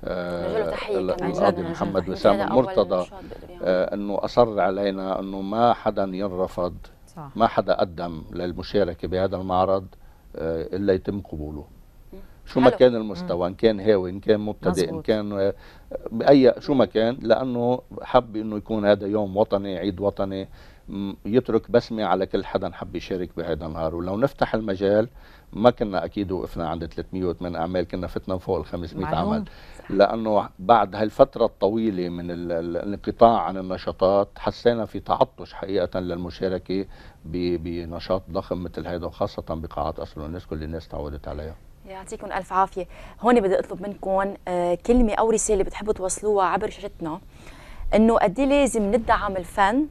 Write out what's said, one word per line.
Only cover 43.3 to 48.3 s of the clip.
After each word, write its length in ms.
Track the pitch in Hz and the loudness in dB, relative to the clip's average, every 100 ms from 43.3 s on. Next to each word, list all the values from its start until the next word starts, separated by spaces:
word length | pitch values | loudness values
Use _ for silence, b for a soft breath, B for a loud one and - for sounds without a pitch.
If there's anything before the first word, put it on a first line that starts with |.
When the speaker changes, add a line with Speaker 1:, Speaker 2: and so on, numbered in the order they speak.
| 240 | 4
Speaker 2:
بدي 180 | 196 190 | 6 2
أطلب 220 | - 185 | 0 -6
منكم، 520 | 196 196 190 190 196 202 - | -8 -8 -2 0 0 -4 -4
آه، 280 | 180 175 175 - | -2 0 0 2
كلمة 280 | 247 233 | 4 4
أو 160 | - 220 | 4 2
رسالة 340 | 220 - 208 | 2 2 2
بتحبوا 300 | 185 - 208 | 2 -2 -4
توصلوها 520 | 208 185 - 208 202 185 | -2 -2 -2 0 2 2
عبر 240 | 185 208 | 0 -4
شاشتنا، 500 | - 202 - 165 170 - B B B B B B 202 | -8 -12 -8 -8 -8 -12 B B B B B B 4
إنه 220 | 220 233 | 6 6
قد 220 | 208 | 4